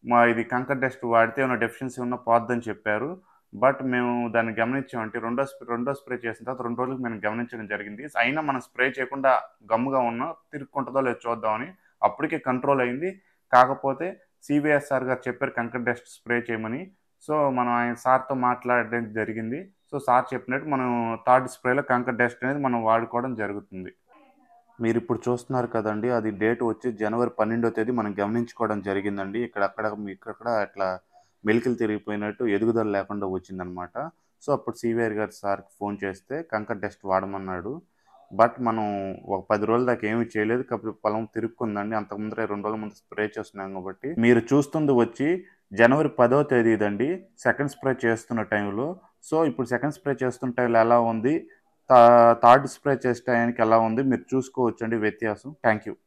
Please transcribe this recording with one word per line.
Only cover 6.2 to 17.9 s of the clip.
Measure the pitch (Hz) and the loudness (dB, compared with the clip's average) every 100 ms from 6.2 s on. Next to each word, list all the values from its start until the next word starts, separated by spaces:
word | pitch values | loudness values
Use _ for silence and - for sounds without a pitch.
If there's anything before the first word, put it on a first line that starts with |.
| 120 | -6
చేసిన | - 113 | -8 -10
తర్వాత | 127 | -8
రెండు | 117 123 | -6 -4
రోజులకి | 127 131 | -4 -4
మేము | 123 110 104 | -6 -4 -4
గమనించడం | 110 120 117 104 | -4 -6 -8 -8
జరిగింది. | 104 104 104 139 - | -8 -8 -12 -8 -2
అయినా | 117 151 | 0 0
మనం | 151 135 | -2 -4
స్ప్రే | - - 127 | -6 -2 -2
చేయకుండా | 131 127 139 135 127 - _ 104 | -2 -6 0 2 2 0 _ -2
గమ్ముగా | 113 131 135 | 0 2 0
ఉన్నా, | 120 117 151 165 _ | 0 -2 -6 -8 _
తిరుక్కుంటుందో | 147 135 143 123 135 | -14 -8 -8 -4 0
లేదో | 131 117 120 | 0 -2 -4
చూద్దామని. | 117 110 110 147 190 _ _ | -4 -2 -2 -6 -12 _ _
అప్పటికే | 107 - 151 160 | -2 0 -4 -4
కంట్రోల్ | - 127 135 135 | -2 -2 2 2
అయింది. | 123 127 175 196 _ _ _ | 0 -2 -6 -8 _ _ _
కాకపోతే | 127 127 135 139 131 170 202 _ _ | 0 0 -2 -6 -6 -8 -10 _ _
సీవీఆర్ | - 147 151 147 | -4 -2 0 -2
సార్ | 143 135 | -2 -4
గారు | 127 127 - | -2 -6 -6
చెప్పారు | 123 135 | -6 -6
కంకర్ | - 117 123 | -6 -8 -6
డస్ట్ | 120 117 - | -4 -6 -10
స్ప్రే | - - 120 | -20 -4 -4
చేయమని. | 120 113 110 127 190 _ _ _ - | -4 -8 -6 -8 -12 _ _ _ -4
So, | 151 143 | 0 0
మనం | 127 120 | 0 0
ఆయన | 120 120 | 0 -2